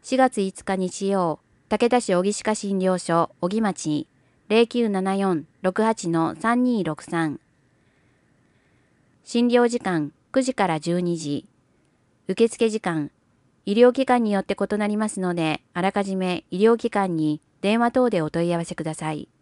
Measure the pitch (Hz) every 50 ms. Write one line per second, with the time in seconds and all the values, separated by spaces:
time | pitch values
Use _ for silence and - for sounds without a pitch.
0 | _ - 262 262 262 254 - 220 196 190 - - - - 196 185 185 180 - -
1 | 196 196 196 190 180 165 151 - _ _ _ _ _ _ 220 208 240 240 247 247
2 | - - 190 175 185 202 208 - - 214 214 - - 202 196 190 185 185 185 180
3 | - - 170 170 165 - - _ - 175 196 226 220 202 - - - 156 151 147
4 | - _ _ _ _ _ _ _ _ _ 208 226 233 226 - 240 233 220 202 190
5 | 185 190 190 196 196 190 180 156 - _ _ _ - 185 185 - 214 220 226 -
6 | - 175 165 165 165 156 - - - 226 240 247 247 254 240 220 175 160 156 -
7 | - - - 170 165 156 139 - _ _ _ _ _ _ _ _ _ _ _ _
8 | _ _ _ _ _ _ _ _ _ _ _ _ _ _ _ _ _ _ _ _
9 | _ _ _ _ _ - - 240 240 240 233 240 240 240 233 240 - - 180 160
10 | 151 143 _ _ _ _ - 269 262 262 254 - 202 180 160 156 151 170 170 180
11 | 180 175 170 160 160 147 143 - - _ _ _ _ _ _ _ _ _ _ _
12 | _ _ _ _ _ - 190 - 226 233 - - 233 226 214 214 - 185 165 160
13 | 147 143 _ _ _ _ _ _ _ _ _ _ _ 196 202 226 240 247 247 269
14 | 262 - 247 247 233 214 208 196 190 - 202 - 202 190 214 208 214 208 208 208
15 | 220 214 - 202 185 180 175 170 165 156 156 - _ _ _ 180 175 190 - 202
16 | 202 196 190 190 185 180 180 - _ _ - 180 208 226 233 226 - 233 - 208
17 | 196 185 170 160 156 151 151 156 _ _ _ _ - 196 214 233 240 240 - 262
18 | 254 240 214 175 156 151 - 170 170 170 175 170 170 - 175 - 156 160 156 -
19 | 165 156 156 147 - _ _ _